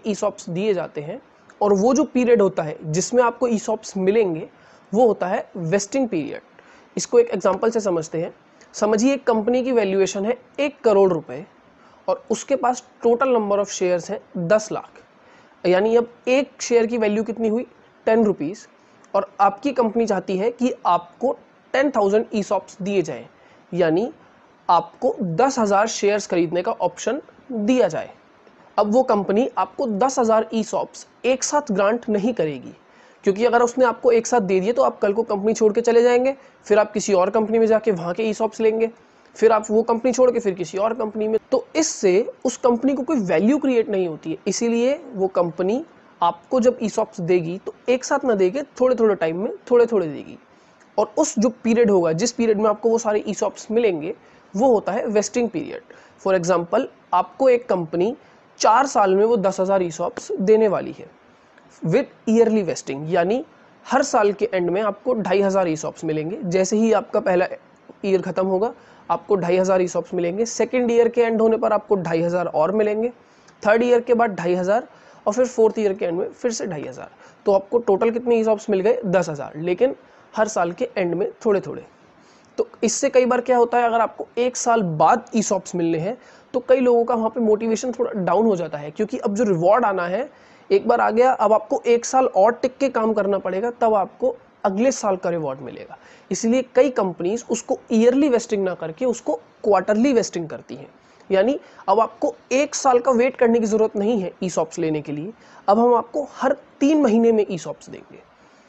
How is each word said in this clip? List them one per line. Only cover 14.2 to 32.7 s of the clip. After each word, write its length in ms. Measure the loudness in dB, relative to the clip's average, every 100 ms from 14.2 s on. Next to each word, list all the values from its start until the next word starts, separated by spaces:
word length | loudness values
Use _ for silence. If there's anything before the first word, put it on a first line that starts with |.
| -10 -6 0
दस 240 | 0 0
लाख, 300 | -10 -10 -20 _ _ _ -20 _ _
यानी 320 | 2 2 4 2
अब 180 | 0 -4 0
एक 340 | 0 0 -6
शेयर 240 | 0 2 2
की 120 | 0
वैल्यू 260 | 0 0
कितनी 240 | -4 -4 -2
हुई, 180 | -2 -4 _ _ _ 0
टेन 180 | 4
रुपीज। 440 | 2 0 -4 -8 -16 _ _ _ -6 -4
और 140 | -4 0
आपकी 320 | 0 0 -2
कंपनी 340 | 0 0 0 0
चाहती 320 | -2 -2 -2
है 140 | -2
कि 220 | -2 -2 -2 0
आपको 520 | 0 -2 -6 -4 -4 _ _ _
टेन 180 | -2 0
थाउजेंड 340 | 2 2 2 0
ईसॉप्स 440 | -4 -2 -4 -4 -10
दिए 200 | -4 -2
जाएं, 240 | -2 -6 -14 _ -20 -20 _
यानी 400 | 0 2 2 -2 -6 _ _ _ _ 0
आपको 460 | 0 0 -4 -4 -2
दस 380 | -2 0 0 0
हज़ार 280 | 0 2 0
शेयर्स 400 | 0 0 0 -2
खरीदने 340 | -2 0 -2
का 100 | -4
ऑप्शन 500 | -2 -4 -4 -6 -6 -8 -20 -10
दिया 360 | -4 0 2 2
जाए। 220 | -2 -10 -16 _ _ _ _ -8 -2
अब 140 | 2
वो 100 | 2
कंपनी 460 | 4 2 0 0 0 -2
आपको 300 | -6 -4 -4
दस 320 | 0 -2 0
हज़ार 280 | 2 2 0
ईसॉप्स 540 | -4 -4 -4 -6 -12 -20 _ -2
एक 180 | -2
साथ 280 | 0 -2 0
ग्रांट 380 | 0 0 0 -2
नहीं 240 | -2 -2
करेगी, 400 | -2 -4 -6 -12